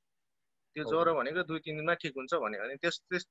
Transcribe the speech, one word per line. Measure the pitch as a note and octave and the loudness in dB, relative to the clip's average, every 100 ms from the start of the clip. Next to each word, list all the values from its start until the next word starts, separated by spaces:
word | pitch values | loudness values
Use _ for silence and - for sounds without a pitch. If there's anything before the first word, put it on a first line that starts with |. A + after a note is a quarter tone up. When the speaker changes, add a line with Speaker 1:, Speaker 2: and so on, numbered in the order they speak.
| _ _ _ _ _ _ _ | _ _ _ _ _ _ _
Speaker 1:
त्यो | D3+ | -8
Speaker 2:
हजुर। | D3+ | 0
Speaker 1:
ज्वरो | D#3+ E3+ | 4 4
भनेको | D#3 B2 E3+ | 4 2 0
दुई | D#3+ D#3+ | -2 -2
तिन | D#3 D#3 | -4 -2
दिनमा | D#3 | 0
ठिक | E3+ D#3+ C3 | 0 -2 -6
हुन्छ | C3 | -2
भन्यो। | E3 A2 G#2 | 0 0 -2
अनि | A2 C#3 | -6 -2
त्यस-, | E3+ - | -2 -2
त्यस-, | - F3+ - | -4 -4 -2